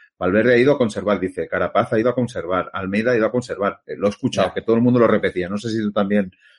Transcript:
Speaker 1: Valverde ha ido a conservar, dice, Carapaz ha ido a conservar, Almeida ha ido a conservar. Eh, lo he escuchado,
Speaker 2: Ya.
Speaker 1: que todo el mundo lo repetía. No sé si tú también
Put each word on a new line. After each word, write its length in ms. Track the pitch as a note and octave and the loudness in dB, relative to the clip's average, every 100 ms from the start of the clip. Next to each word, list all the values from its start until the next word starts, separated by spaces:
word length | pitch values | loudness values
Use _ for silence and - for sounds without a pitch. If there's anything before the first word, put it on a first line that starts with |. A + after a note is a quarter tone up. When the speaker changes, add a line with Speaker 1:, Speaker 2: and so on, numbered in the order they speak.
| _ - | _ -6
Speaker 1:
Valverde 360 | F2+ G2+ A2+ | 0 2 4
ha 40 | A#2+ | 4
ido 140 | C3 | 4
a 60 | C#3+ | 4
conservar, 420 | A#2 G#2 F#2 G2 | 0 -2 -2 -2
dice, 260 | F2+ - D#2+ | -2 -6 -6
Carapaz 440 | F2+ F2 - C3 | -4 0 0 0
ha 60 | A2+ | 0
ido 80 | A#2+ | 0
a 60 | |
conservar, 560 | A#2+ A#2 F#2+ E2 F#2 E2 | 0 -4 -6 -4 -4 -4
Almeida 400 | - F#2+ G2+ A2+ | -6 -4 -2 0
ha 40 | A#2+ | 2
ido 100 | G#2+ | 2
a 40 | |
conservar. 520 | B2 B2 F2 G2 - - | -2 -6 -4 -4 -4 -10
Eh, 80 | |
lo 120 | D2+ G2+ | -4 -2
he 40 | |
escuchado, 380 | G#2 B2+ G#2 F#2 | -2 -4 0 -2
Speaker 2:
Ya. 60 | |
Speaker 1:
que 80 | G2 | -2
todo 140 | - A2+ | 0 2
el 60 | |
mundo 180 | B2 B2 | 4 4
lo 60 | A2 | 4
repetía. 440 | G#2 F#2+ F2+ F2+ | 4 0 -2 -4
No 80 | G2+ | -6
sé 100 | A#2 | -6
si 140 | A2 | -4
tú 100 | G#2+ | -2
también 380 | G#2 G2 G#2 F#2+ - _ | -2 0 0 -2 -6 _